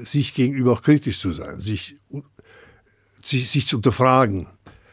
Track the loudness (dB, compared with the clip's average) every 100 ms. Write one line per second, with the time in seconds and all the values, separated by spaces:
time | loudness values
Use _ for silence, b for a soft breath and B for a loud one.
0 | -4 -2 -2 0 0 2 2 2 4 2
1 | 2 -6 -6 -6 -10 -10 -6 -6 -8 -18
2 | _ -16 -16 _ b b b b b b
3 | b b -6 -4 -2 -2 -2 0 2 4
4 | 4 4 4 0 -8 _ -20 b b